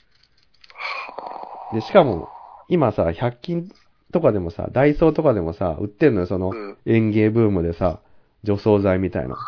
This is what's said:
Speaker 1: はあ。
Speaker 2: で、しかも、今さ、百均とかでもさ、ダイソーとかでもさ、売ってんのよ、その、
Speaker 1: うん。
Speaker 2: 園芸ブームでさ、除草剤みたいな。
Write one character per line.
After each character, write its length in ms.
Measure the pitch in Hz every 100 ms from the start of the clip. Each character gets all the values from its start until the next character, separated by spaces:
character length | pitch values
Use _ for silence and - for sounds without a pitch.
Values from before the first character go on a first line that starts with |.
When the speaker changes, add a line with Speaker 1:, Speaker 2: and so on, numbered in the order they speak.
| _ _ _ _ _ _ -
Speaker 1:
は 960 | - - - - - - - - - -
あ。 20 |
Speaker 2:
で、 60 | 110
し 120 | -
か 120 | 202
も、 240 | 143 87 - - - - -
今 240 | 175 123
さ、 180 | 104 82
百 280 | - 120 -
均 300 | - 170 180 - _ _ _
と 80 | 175
か 120 | 156
で 60 | 104
も 120 | 87
さ、 180 | - -
ダ 140 | 127 147
イ 80 |
ソ 140 | 147 160
ー 40 |
と 100 | 156
か 120 | 156
で 60 | 107
も 120 | 82
さ、 240 | 80 90 80
売 60 | 101
っ 20 |
て 200 | - 151
ん 60 |
の 60 | 104
よ、 60 | 90
そ 120 | 95
の、 120 | 95
Speaker 1:
う 40 |
ん。 240 | 110 101 - -
Speaker 2:
園 240 | 113 110
芸 200 | 107 110
ブ 180 | 113 110
ー 20 |
ム 120 | 95
で 100 | 82
さ、 280 | 85 92 78 _ - _ _
除 140 | 104 101
草 220 | 110 104
剤 180 | 98 92
み 120 | 92
た 120 | 90
い 60 | 64
な。 80 | 64